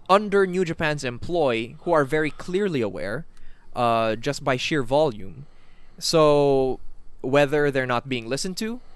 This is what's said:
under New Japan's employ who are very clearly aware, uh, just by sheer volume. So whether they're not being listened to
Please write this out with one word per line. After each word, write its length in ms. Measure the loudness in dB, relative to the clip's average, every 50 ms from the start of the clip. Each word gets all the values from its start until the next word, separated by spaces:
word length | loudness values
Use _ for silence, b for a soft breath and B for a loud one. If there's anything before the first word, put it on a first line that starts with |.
| 2 4
under 380 | 4 4 4 4 2 2 2
New 180 | 2 2 0 0
Japan's 400 | -2 -2 -2 0 -2 -2 -2 -4
employ 720 | -6 -6 -6 -6 -2 0 2 2 2 2 0 -2 -4 -8 -6
who 100 | 0 2
are 120 | 4 4 4
very 260 | 4 2 0 0 0
clearly 500 | -4 -6 -8 -4 -2 0 0 0 0 0
aware, 460 | -2 -2 -2 -4 -6 -6 -6 -6 -8 b b b b b b b b b b
uh, 400 | 0 2 2 2 2 2 0 0
just 260 | -2 -2 -4 -4 -4
by 140 | -2 -2 -2
sheer 260 | 0 0 -2 -2 -2
volume. 640 | 0 2 2 2 2 2 -2 -6 -12 -12 -14 -14 -18 -18 b b b b b b b b b b
So 840 | -4 2 4 6 6 6 6 6 4 4 4 4 2 0 -2 -4 -6 -8 -8 -8 -12 -14 -12 -8
whether 500 | -4 2 4 4 4 4 2 2 2 2
they're 160 | 0 0 0
not 220 | 0 -2 -2 -2 -4
being 200 | -6 -6 -4 -4
listened 280 | -4 -4 -4 -6 -6 -6
to 220 | -6 -6 -6 -8 -12 -16 -18